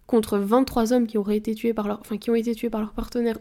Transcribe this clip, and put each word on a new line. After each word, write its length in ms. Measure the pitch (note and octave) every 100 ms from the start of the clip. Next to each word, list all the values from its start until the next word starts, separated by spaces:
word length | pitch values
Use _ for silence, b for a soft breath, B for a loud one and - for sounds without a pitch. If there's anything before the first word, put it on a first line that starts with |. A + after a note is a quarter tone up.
| -
contre 320 | A3+ G#3+ G3+
vingt-trois 560 | G3+ B3 C4+ A#3+ A3
hommes 140 | B3 A3+
qui 100 | G#3+
auraient 200 | G3+ G#3+
été 180 | A3+ A3
tués 180 | A#3
par 140 | A3 G3+
leur... 120 | G#3
Enfin, 180 | - G#3
qui 120 | -
ont 60 | A#3
été 180 | A#3
tués 160 | A3 A#3
par 120 | G#3+
leur 120 | G#3+
partenaire 460 | - A3 B3 A#3 A3